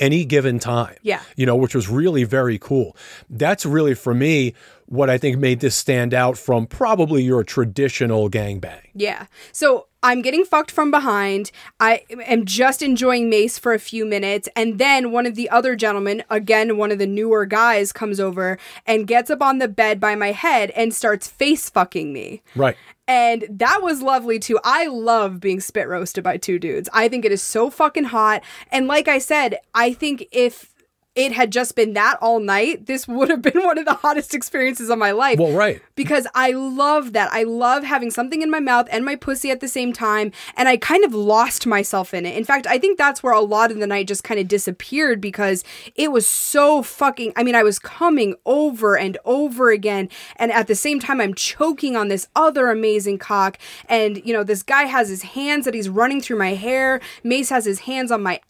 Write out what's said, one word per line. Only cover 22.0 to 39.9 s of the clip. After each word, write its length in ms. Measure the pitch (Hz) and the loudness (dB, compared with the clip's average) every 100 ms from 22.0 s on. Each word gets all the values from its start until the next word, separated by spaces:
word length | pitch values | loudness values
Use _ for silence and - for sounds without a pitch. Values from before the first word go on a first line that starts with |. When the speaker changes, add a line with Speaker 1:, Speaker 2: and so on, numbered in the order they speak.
| 151 | -8
Speaker 2:
me. 280 | 135 95 - _ 123 | -10 -12 -16 _ 0
Speaker 1:
Right. 220 | 135 117 - - - | 0 0 -10 -12 -2
Speaker 2:
And 360 | 254 233 233 214 | 2 2 0 -4
that 320 | 202 233 392 | -2 0 2
was 200 | 359 294 | 0 -2
lovely, 380 | 262 262 233 226 | 0 0 0 -4
too. 180 | - 220 | 0 0
I 240 | 226 285 330 | 2 2 0
love 540 | 247 226 226 202 185 | -2 0 2 0 -4
being 180 | 196 190 | -4 -4
spit 300 | - 220 139 | -4 -4 -4
roasted 340 | 175 175 - | -4 -6 -6
by 140 | 180 175 | -4 -2
two 220 | - 175 | -2 -4
dudes. 280 | 175 143 175 | -2 -6 -4
I 160 | 226 226 | 0 0
think 160 | 247 214 | 2 0
it 80 | |
is 80 | 196 | -2
so 280 | - 220 240 | -2 -2 -2
fucking 360 | - 311 320 269 | 0 0 0 -2
hot. 360 | 233 214 214 - - - | 2 2 2 -4 -20 -4
And 160 | 269 262 | -2 0
like 220 | 294 311 | 2 2
I 80 | 277 | 0
said, 400 | - 302 254 - - 226 | 0 0 0 -2 -4 0
I 160 | 240 | 0
think 360 | 247 302 269 - | 0 -4 -6 -4
if 400 | 247 247 - - _ _ _ _ - | 0 0 0 -18 _ _ _ _ 0
it 160 | 269 | 0
had 180 | 240 240 | 2 0
just 240 | 240 240 - | 0 -2 0
been 180 | 220 | 0
that 240 | 208 220 277 | 2 2 2
all 180 | 226 233 | 2 0
night, 460 | 202 196 247 330 214 | 2 0 0 -2 -6
this 220 | 262 - | -6 -4
would 220 | 240 277 | 0 0
have 120 | 311 | 2
been 220 | 254 339 | 2 2
<laughs> 20 | 370 | 2
one 120 | 311 | 0
of 80 | 311 | 0
the 100 | 277 | 0
hottest 380 | 294 294 - | 0 -2 -2
experiences 560 | 294 - 277 262 247 226 | -6 -6 -2 -2 -2 -2
of 80 | 233 | 0
my 140 | 208 | 0
life. 260 | 202 269 220 | 2 2 2
Speaker 1:
Well, 120 | 165 | 2
right. 300 | 156 208 - - - | 2 0 -2 -8 -6
Speaker 2:
Because 320 | 277 294 254 254 | 0 0 0 0
I 160 | 254 | 0
love 600 | 254 269 262 285 302 262 | 0 -4 0 2 2 0
that. 160 | 214 196 | 0 0
I 100 | 233 | 0
love 400 | 226 233 247 269 | -2 0 2 2
having 280 | 277 277 240 | 0 -2 -2
something 300 | 233 254 311 | -4 -4 -2
in 80 | 311 | -2
my 80 | 311 | 0
mouth 280 | 277 240 240 | 2 2 2
and 120 | 220 | -2
my 120 | 262 285 | -4 -6
pussy 360 | - 269 277 | -6 -4 -2
at 80 | 254 | -4
the 80 | 262 | -4
same 240 | 262 247 | -4 -4